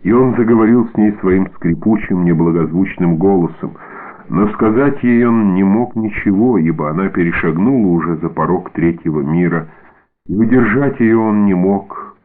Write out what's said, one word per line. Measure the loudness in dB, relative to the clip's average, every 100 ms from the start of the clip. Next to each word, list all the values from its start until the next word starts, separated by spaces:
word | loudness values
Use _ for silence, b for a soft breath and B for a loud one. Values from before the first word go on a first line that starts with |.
И | 2
он | 2 2 2
заговорил | 2 4 4 2 0
с | 0
ней | 0 0
своим | 0 0 -2
скрипучим, | -4 -4 -2 0 -2 -2 -2 0
неблагозвучным | 2 2 0 -2 -2 -2 -2 -2 2
голосом, | 2 2 0 -4 -14 -14 B B B B B
но | -2 0
сказать | 0 0 2 0 0
ей | 0 2 2
он | 2 2
не | 2
мог | 2 2 -2 -4
ничего, | -6 -4 -2 2 2 2
ибо | 0 -2 -4
она | -2 -4
перешагнула | 0 -2 0 -2 0 0 2 2
уже | 0 -2 -4
за | -6
порог | -4 -2 -2 -4
третьего | -4 -2 -2 -4 -4
мира, | -2 0 0 -2 -6 B B B B _ -8
и | -2
удержать | 2 2 2 0 -2 0
её | 2 2
он | 2 2 2
не |
мог, | 2 2 0 -4 -16 -16 -20